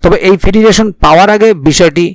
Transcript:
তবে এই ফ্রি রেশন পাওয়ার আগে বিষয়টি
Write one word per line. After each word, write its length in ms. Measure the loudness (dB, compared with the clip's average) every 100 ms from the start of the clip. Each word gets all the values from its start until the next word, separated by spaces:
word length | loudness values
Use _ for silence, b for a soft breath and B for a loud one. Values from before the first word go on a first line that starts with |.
তবে 140 | 0 -2 0
এই 80 | -2
ফ্রি 160 | 0 2
রেশন 260 | 2 2 -2 -2
পাওয়ার 240 | 0 2 2 2
আগে 120 | 0 0 -2
বিষয়টি 360 | 0 0 0 -6